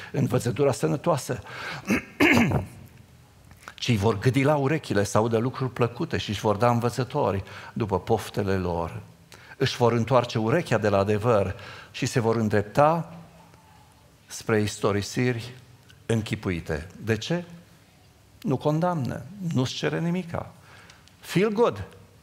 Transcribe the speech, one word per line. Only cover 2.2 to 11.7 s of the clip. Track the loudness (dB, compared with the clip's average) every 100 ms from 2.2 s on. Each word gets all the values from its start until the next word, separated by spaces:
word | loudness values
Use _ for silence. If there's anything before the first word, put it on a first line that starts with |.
| 4 4 4
<clears throat> | 0 -4 -12 -20 -20 -20 -20 -20 -20 -20 -20 -20
ci | -8 0 2
vor | 2 2
gâdila | 2 2 2 2
urechile | 2 -2 0 0
să | 2 2
audă | 4 2
lucruri | 0 -2 -4
plăcute | 0 -2 0 -4 -4
și | -2
își | 0
vor | 2 4
da | 4
învățători | 4 0 -2 -4 -2 0 -2 -6 -14 -12
după | -6 -2 -2
poftele | 2 0 0 -4 -2 0
lor. | 0 -2 -4 -8 -16 -20 -20 -20 -14 -4
Își | -2 2
vor | 2
întoarce | 4 4 2 2 0
urechea | 0 0 2 2
de | 4
la | 4
adevăr | 2 2 4 2 2 -4 -12